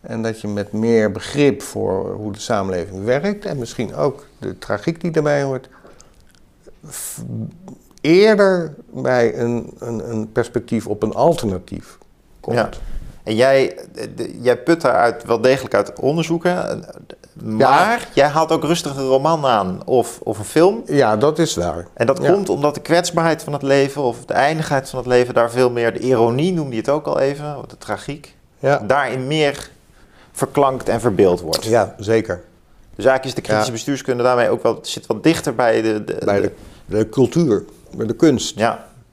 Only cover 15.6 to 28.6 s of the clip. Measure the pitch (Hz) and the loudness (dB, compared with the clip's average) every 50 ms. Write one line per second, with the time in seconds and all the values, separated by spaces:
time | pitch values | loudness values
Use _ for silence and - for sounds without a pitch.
15.6 | 131 107 - 101 101 - - - - 131 151 170 160 165 165 170 - 180 180 180 | 0 0 0 0 0 0 -6 -2 -2 0 0 0 0 -2 -2 0 0 -2 -2 0
16.6 | - - - - - - - - - _ - _ - - _ - 113 110 107 110 | -4 -4 -6 -8 -8 -14 -18 -20 -20 _ -20 _ -20 -20 _ -12 -8 -6 0 2
17.6 | 135 131 135 151 180 214 233 233 - - - 139 139 147 143 156 160 151 160 151 | 4 6 6 6 4 2 0 -2 -4 -2 2 2 2 4 4 0 2 2 0 0
18.6 | 143 147 175 170 - 147 139 139 135 131 131 135 139 156 165 156 143 131 135 107 | 0 -2 -2 -2 -2 -6 -6 -4 0 2 2 4 4 2 0 2 2 2 2 2
19.6 | 95 92 92 - - - 131 123 113 - - - - - 107 104 101 - - 156 | 2 0 -4 -8 -4 0 2 2 2 0 -8 -10 -8 -8 -8 -6 -8 -2 2 4
20.6 | 170 190 202 233 - - 165 143 131 110 107 104 139 147 156 160 165 143 - - | 4 4 4 0 -6 0 2 2 4 4 4 4 2 2 2 0 -2 -2 -2 -4
21.6 | 87 87 78 85 87 - - - 117 127 135 - 139 143 180 202 196 - - 143 | -4 -4 -4 -6 -10 -12 -4 -2 0 0 0 0 2 2 2 2 2 -2 -2 0
22.6 | 143 147 147 - - - 160 175 170 170 165 170 165 165 156 156 - - 147 135 | 0 0 0 -2 -2 0 2 2 2 0 0 2 2 2 0 0 -4 -8 -6 -4
23.6 | 139 139 135 139 139 135 139 147 143 123 117 120 - - - - 131 147 160 156 | 0 2 4 4 4 2 0 -2 -2 -2 -2 -4 -8 -2 0 2 2 2 2 -2
24.6 | 156 - 147 135 131 - - 127 113 123 123 123 127 123 113 123 117 117 113 123 | -2 0 -2 -2 -2 -4 -8 -8 0 4 4 4 4 4 2 2 2 2 2 2
25.6 | 127 127 120 120 117 117 104 - - 127 131 123 120 117 120 131 156 185 185 170 | 2 2 2 2 0 0 0 -2 0 2 4 4 4 2 2 0 0 0 0 -2
26.6 | 151 135 120 110 - - 143 156 147 151 143 147 139 139 143 147 151 151 147 131 | -4 -4 -6 -4 0 0 -2 0 0 -2 0 0 0 0 -2 -4 -8 -10 -10 -10
27.6 | - - - _ - - 107 - - - 143 151 - - _ _ _ _ _ _ | -14 -16 -18 _ -8 -8 -8 -8 -6 -12 -12 -12 -14 -20 _ _ _ _ _ _